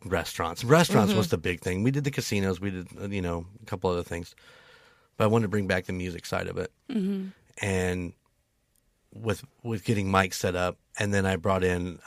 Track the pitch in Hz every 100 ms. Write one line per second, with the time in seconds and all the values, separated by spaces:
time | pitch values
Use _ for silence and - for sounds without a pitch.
0 | 92 90 80 - 82 82 120 160 175 190
1 | 101 107 90 85 90 87 92 92 117 139
2 | 143 135 - 104 95 90 98 92 90 -
3 | 98 101 87 85 87 101 - 95 92 87
4 | 85 85 82 - - - - - - _
5 | _ - 107 117 104 104 95 92 - 92
6 | 90 85 - 90 90 90 90 _ - 233
7 | 190 196 190 - _ - 104 95 92 90
8 | 87 - _ _ _ _ _ _ _ _
9 | _ - 110 98 - _ 117 110 - 104
10 | 98 95 95 - 98 87 90 - _ -
11 | 104 101 95 92 101 95 92 90 90 -